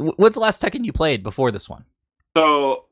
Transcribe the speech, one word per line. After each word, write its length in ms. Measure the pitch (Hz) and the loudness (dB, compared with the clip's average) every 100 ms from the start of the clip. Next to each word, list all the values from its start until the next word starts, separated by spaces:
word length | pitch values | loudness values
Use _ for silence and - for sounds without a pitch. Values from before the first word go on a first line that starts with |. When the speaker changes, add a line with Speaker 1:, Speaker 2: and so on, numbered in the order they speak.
Speaker 1:
wh-, 140 | 160 - | -4 2
what's 140 | 208 | 2
the 80 | 214 | 4
last 220 | 220 196 | 0 0
Tekken 200 | 208 - | -4 -6
you 100 | 233 | -6
played 280 | - 156 123 | -2 0 -2
before 300 | 98 101 131 | -4 -2 -2
this 180 | 101 - | -2 -10
one? 160 | - - _ _ _ _ 160 | -16 -20 _ _ _ _ 2
Speaker 2:
So 500 | 156 147 139 127 - | 4 4 2 -2 -8